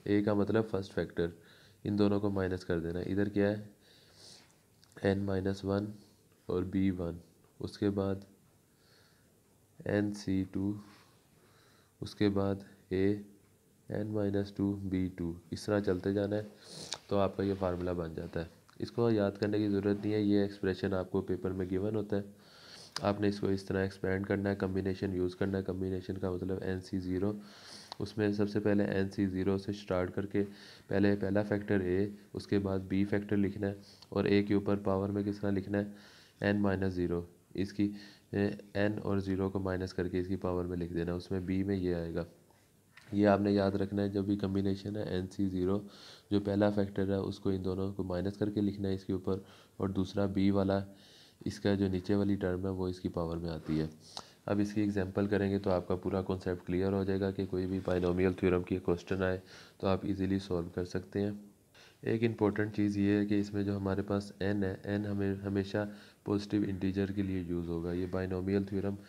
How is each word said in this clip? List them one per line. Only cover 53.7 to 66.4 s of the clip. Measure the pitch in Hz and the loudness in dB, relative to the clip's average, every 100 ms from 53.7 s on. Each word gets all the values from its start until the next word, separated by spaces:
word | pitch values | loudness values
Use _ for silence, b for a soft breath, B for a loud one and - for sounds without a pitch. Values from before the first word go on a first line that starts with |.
| 78 | 0
है। | 78 - B B B B - | -2 -6 B B B B -2
अब | 101 | 0
इसकी | 104 107 | 0 0
एग्जांपल | 104 101 92 98 101 | 0 0 0 0 2
करेंगे | 101 98 98 | 2 2 2
तो | 98 | 2
आपका | 90 87 92 | 2 2 -2
पूरा | 92 95 | 0 0
कॉन्सेप्ट | 92 92 95 90 - | 0 -2 -2 -4 -2
क्लियर | 90 98 | 0 2
हो | 98 | 2
जाएगा | 98 95 98 | 0 0 0
कि | 98 95 | -2 -2
कोई | 92 92 | -2 -2
भी | 95 | -2
बायनोमियल | 95 90 87 90 92 | 0 2 2 4 2
थ्योरम | 92 92 90 | 4 2 2
की | 90 90 | 2 -2
क्वेश्चन | - 87 - 95 | 0 -2 -2 0
आए | 92 92 - B B B | 0 -2 -6 B B B
तो | 101 | 0
आप | 95 101 | 0 0
ईजीली | 95 95 98 | 0 0 0
सॉल्व | 95 87 85 | 0 -4 -2
कर | 92 90 | -6 -4
सकते | 92 - 101 | -6 -4 -2
हैं। | 101 104 - - _ B B B | -2 -4 -14 -20 _ B B B
एक | 120 113 | -2 0
इंपॉर्टेंट | 117 107 104 101 107 | 0 2 2 2 0
चीज़ | 107 104 104 | 0 0 2
ये | 101 104 | 4 4
है | 104 | 4
कि | 104 | 2
इसमें | 101 101 | 0 -2
जो | 98 101 | 0 0
हमारे | 98 95 | 0 0
पास | 101 101 101 - | 0 -2 -4 -4
एन | 98 104 | -2 0
है, | 95 95 101 | -2 -4 -4
एन | 104 104 | -2 -2
हमें | 98 98 98 | 0 0 -2
हमेशा | 101 98 98 107 104 B B B - | -2 0 0 -2 -2 B B B -2
पॉजिटिव | 101 | -2